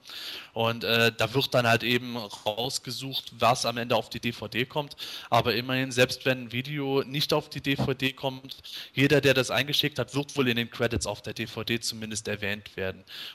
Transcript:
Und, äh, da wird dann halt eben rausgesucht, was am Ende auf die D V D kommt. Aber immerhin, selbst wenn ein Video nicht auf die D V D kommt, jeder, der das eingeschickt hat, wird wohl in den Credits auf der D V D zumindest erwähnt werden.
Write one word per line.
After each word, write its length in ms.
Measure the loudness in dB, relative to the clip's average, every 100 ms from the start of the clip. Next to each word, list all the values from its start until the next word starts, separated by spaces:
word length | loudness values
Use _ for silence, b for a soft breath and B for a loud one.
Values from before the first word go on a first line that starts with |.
| B B B B B
Und, 300 | 0 2 2
äh, 280 | 2 6 6 4
da 160 | 0
wird 200 | 2 2
dann 140 | 4 6
halt 160 | 4
eben 340 | 4 0 0 -8
rausgesucht, 1160 | -8 -6 -4 -2 -4 -4 -8 -10 -8 -8 -8 2
was 260 | 4 4 0
am 120 | -2
Ende 180 | 0 0
auf 140 | 0
die 100 | -4
D 120 | -4
V 160 | -4 -4
D 180 | -2 -2
kommt. 300 | -2 -6 -8 B B B
Aber 260 | 2 4 2
immerhin, 360 | 0 -2 0
selbst 340 | 4 4 4 0
wenn 200 | -2 -2
ein 60 |
Video 520 | -6 -4 -4 0 0
nicht 300 | 0 -2 0
auf 160 | 0 -2
die 120 | -6
D 140 | -2 0
V 180 | 0
D 180 | 0 -2
kommt, 460 | -2 -4 -6 -12 -16 -14 B B
jeder, 280 | 2 6 6
der 120 | 6
das 180 | 4 4
eingeschickt 480 | 0 0 0 0 0
hat, 160 | -4 -2
wird 220 | -2 0
wohl 100 | 2
in 100 | 2
den 120 | 0
Credits 360 | 0 0 0 -2
auf 160 | -6
der 120 | -8
D 140 | -8 -8
V 160 | -6
D 160 | -4 -2
zumindest 480 | -4 -6 -6 -6 -6
erwähnt 480 | -4 -4 -6 -8 -6
werden. 280 | -6 -6 -12 B B